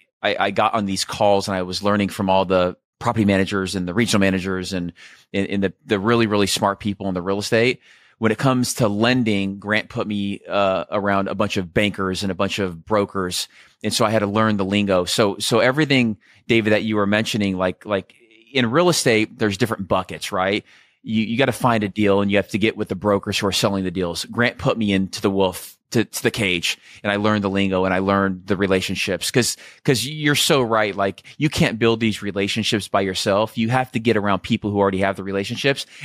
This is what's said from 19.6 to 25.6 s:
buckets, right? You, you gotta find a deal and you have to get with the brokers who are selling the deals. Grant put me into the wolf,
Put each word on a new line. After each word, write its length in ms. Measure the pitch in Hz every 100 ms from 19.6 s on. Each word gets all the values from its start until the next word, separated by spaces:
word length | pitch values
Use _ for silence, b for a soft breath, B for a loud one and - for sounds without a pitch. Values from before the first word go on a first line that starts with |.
| 110 110 92
buckets, 460 | 95 92 82 -
right? 320 | 98 92 107 - b b b
You, 200 | - 110
you 120 | 107 117
gotta 160 | 131
find 320 | 107 127 113
a 60 | 101
deal 320 | 107 101 98
and 80 | 101
you 80 | 98
have 100 | 95
to 100 | 107
get 160 | 110
with 140 | - 104
the 80 | 95
brokers 420 | 104 101 - 98
who 80 | 101
are 60 |
selling 320 | 90 110 98
the 60 | 92
deals. 340 | 87 87 82
Grant 320 | - 113 120 -
put 220 | 135 113
me 140 | 104
into 280 | 95 95 -
the 100 | 104
wolf, 440 | 98 92 87